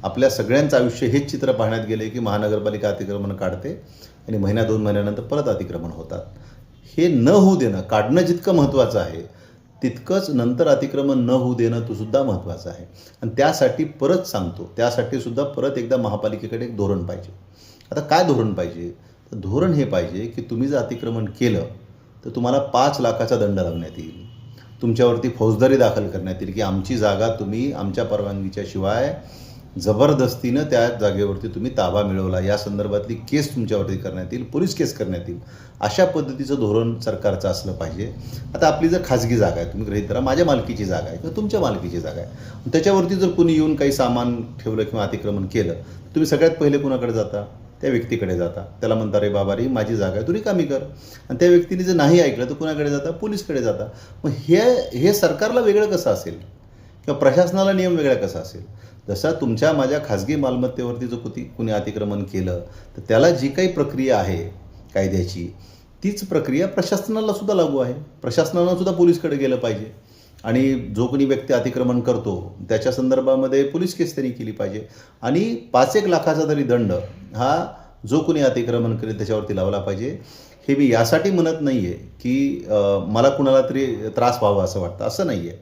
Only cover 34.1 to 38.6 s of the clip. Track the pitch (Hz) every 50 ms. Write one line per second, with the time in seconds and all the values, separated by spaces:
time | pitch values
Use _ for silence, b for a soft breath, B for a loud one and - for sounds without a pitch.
34.1 | 87 90 92 90 - 127 - - - 147 185 185 - - 151 120 - - 90 90
35.1 | 92 85 87 - 87 - B B B B B B B B - 104 - - 185 185
36.1 | 185 160 143 131 131 135 139 127 143 131 113 104 104 113 117 117 117 113 - 113
37.1 | 101 - - 104 95 - - 95 87 - - 95 90 85 82 80 80 90 104 -
38.1 | - B B B B B B B - -